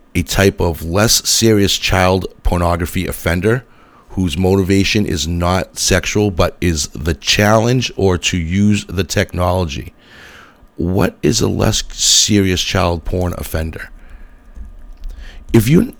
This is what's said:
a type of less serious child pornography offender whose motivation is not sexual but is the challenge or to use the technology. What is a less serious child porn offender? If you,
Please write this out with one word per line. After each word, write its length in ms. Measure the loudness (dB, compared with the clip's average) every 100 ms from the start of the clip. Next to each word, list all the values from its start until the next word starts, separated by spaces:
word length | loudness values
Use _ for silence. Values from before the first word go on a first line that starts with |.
| _ -6
a 60 |
type 380 | -2 2 2 2
of 220 | -2 -2
less 460 | -2 0 2 2 0
serious 500 | 2 4 4 2 0
child 480 | 0 2 2 2 -2 -4
pornography 640 | -2 0 0 0 -2 -4 -6
offender 580 | -4 -2 0 0 -2 -6 -20 -20 -20 -10
whose 260 | -4 -2 0
motivation 680 | 2 2 2 2 2 0 -2
is 220 | -4 -4
not 500 | -2 0 0 -4 -6
sexual 540 | 0 0 0 0 0
but 240 | 0 -2 0
is 280 | -2 -2 -6
the 260 | -6 -4
challenge 800 | -4 -2 2 4 4 4 0 -2 0
or 220 | 0 2
to 180 | 0 -2
use 480 | 0 2 2 2 -2
the 180 | -4
technology. 920 | -2 -2 -2 0 0 0 -2 -6 -12 -16 -20 -20 -20 -20 -20 _ -20 -6
What 400 | -2 0 0 0
is 180 | 0 2
a 80 | 0
less 360 | 2 0 0 -6 -4
serious 640 | 2 2 4 4 4 0
child 420 | 0 0 0 -2
porn 300 | -2 -2 -2 -4
offender? 520 | -6 -4 -6 -8 -14 -18 -20 -20 -20 -20 -20 -18 -16 -16 -20 -14 -14 -12 -16 -16 2
If 160 | 2 4
you, 260 | 4 2